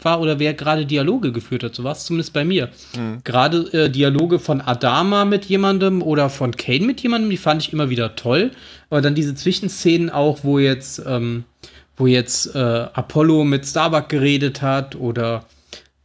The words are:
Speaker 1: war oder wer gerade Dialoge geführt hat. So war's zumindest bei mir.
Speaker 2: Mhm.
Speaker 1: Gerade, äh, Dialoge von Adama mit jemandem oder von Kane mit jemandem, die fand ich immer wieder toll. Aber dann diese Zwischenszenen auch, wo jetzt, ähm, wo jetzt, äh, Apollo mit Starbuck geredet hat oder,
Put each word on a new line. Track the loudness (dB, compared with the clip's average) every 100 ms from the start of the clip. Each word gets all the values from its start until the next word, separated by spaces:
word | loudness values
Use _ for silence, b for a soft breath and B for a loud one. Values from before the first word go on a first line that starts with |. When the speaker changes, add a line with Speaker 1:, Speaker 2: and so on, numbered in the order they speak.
Speaker 1:
war | -2 0
oder | 0 0
wer | 0
gerade | 0 0 0 0
Dialoge | 0 2 0 -2
geführt | -4 -6 -6
hat. | -6
So | -8
war's | -8 -8 -4
zumindest | -4 -2
bei | -2 0
mir. | 0 -2 B B -8
Speaker 2:
Mhm. | -6 -6
Speaker 1:
Gerade, | -2 2 2 0 0
äh, | 0 0
Dialoge | 2 2 2 2 0
von | 0 -2
Adama | -2 0 2 2 2 2 2
mit | 0
jemandem | 0 0 2 2 2 2
oder | 0 2 0
von | 0 -4 -4
Kane | -2 0 0
mit | 0
jemandem, | -2 0 -2
die | -2
fand | 0 0
ich | -2
immer | -2 -2
wieder | -2 -4 -4
toll. | 0 0 0 B B B B
Aber | 0
dann | 2
diese | 2 -2
Zwischenszenen | -2 -2 -2 -4 0 2 2 2
auch, | 2 0 0
wo | 0 2
jetzt, | 4 0 -6 -12 -4
ähm, | -4 -2 -6 -10 _ B B B 0
wo | 4
jetzt, | 4 2 -4 -4 -2
äh, |
Apollo | 0 0 -2 -6 -2 2 4 4
mit | 2 0
Starbuck | -2 -2 0 0 0
geredet | 0 2 2 0 -2
hat | -2 -2 -4 -6
oder, | -4 -2 -4 -4 B B B B B _